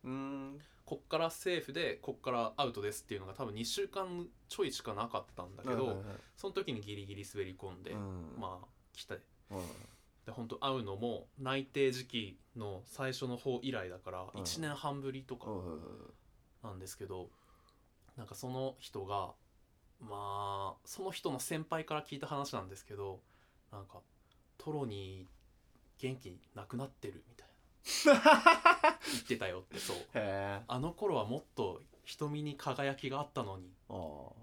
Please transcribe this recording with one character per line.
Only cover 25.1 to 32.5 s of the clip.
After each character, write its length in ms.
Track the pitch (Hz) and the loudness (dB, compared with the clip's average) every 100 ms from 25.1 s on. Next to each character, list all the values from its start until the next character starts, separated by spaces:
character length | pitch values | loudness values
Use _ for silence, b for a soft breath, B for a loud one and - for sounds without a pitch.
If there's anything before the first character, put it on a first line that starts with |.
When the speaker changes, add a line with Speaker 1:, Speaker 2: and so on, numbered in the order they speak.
| 95 - - - - - - - - | -10 -14 -20 -20 -20 -20 -20 -20 -6
Speaker 2:
ー、 40 | |
元 140 | 131 131 | -6 -4
気 240 | 95 90 - | -10 -16 -16
な 100 | 110 | -16
く 120 | 101 120 | -8 -6
な 80 | 135 | -6
っ 40 | |
て 180 | - 107 | -8 -10
る」 160 | 90 - | -10 -20
み 60 | - | -20
た 80 | |
い 40 | - | -20
な。 60 | - - - | -20 -20 -14
Speaker 1:
<laughs> 1120 | - - 302 277 311 302 339 330 339 359 311 - - | -4 6 10 12 12 12 12 12 10 10 8 6 -4
Speaker 2:
言 80 | 277 | -4
っ 40 | |
て 120 | - - | -2 0
た 120 | 95 | 0
よ 120 | 92 | -4
っ 20 | |
て、 140 | - - | -6 -8
そ 140 | - | -4
う。 20 | 95 - | -6 -2
Speaker 1:
へ 460 | 117 104 98 98 101 | 0 0 0 0 -2
ー。 40 | 117 | -2
Speaker 2:
「あ 100 | 123 | -2
の 140 | 156 | -2
頃 240 | 170 208 139 | 0 2 2
は 80 | |
も 140 | 104 135 | 2 -2
っ 60 | - | -4
と 260 | - 101 82 - - | -2 -2 -2 -12 -18
瞳 380 | - - 151 147 | -14 -6 -2 -2
に 140 | 151 | -4